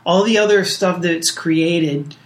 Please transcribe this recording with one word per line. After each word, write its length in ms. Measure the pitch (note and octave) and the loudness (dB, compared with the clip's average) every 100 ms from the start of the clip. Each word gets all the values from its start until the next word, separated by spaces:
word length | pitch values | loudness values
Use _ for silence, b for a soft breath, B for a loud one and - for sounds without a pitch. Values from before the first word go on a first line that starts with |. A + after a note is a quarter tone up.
| - | 0
All 180 | F#3 | 2
the 140 | G#3+ G#3+ | 2 2
other 260 | G#3+ G#3 F#3+ | 4 2 0
stuff 360 | - F#3+ F3+ | -2 -2 0
that's 300 | E3+ E3 - | -2 -2 -4
created, 840 | - E3 D#3+ D#3+ E3+ D#3 C#3+ C#3+ b | -4 -2 0 2 0 -2 -4 -8 b